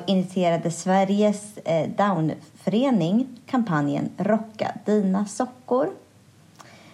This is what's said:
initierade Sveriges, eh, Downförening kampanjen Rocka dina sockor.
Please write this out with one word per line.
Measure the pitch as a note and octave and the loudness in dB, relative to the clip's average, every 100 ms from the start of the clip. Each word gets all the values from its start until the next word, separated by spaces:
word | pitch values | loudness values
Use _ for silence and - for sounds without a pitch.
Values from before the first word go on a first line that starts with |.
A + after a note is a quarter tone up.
| - | 2
initierade | F#3+ F#3 - F3 E3 E3 | 0 0 0 2 2 -2
Sveriges, | D#3+ F#3 F#3+ F#3+ G3+ G#3 G#3 - - | -4 0 2 4 4 2 0 -6 -10
eh, | - E3 D3+ | -2 0 0
Downförening | - G3+ F3 D#3 - - - - G#3 C4+ A3+ D#3+ G#3+ C4 - - | 0 0 2 0 -2 -10 -10 -2 0 2 2 2 2 0 -6 -4
kampanjen | C4 A3+ D#3 C#3+ C#3+ - - | -2 0 0 0 -2 -4 -4
Rocka | F#3+ G#3+ - - - - - | 0 0 -2 -6 -6 -6 0
dina | G#3 F#3+ F#3+ G#3 | 2 2 0 -2
sockor. | - B3+ - - B3 D#4+ - - - - - - - - - - | -4 -6 -6 -2 0 0 -4 -18 -20 -20 -20 -20 -20 -20 -20 -20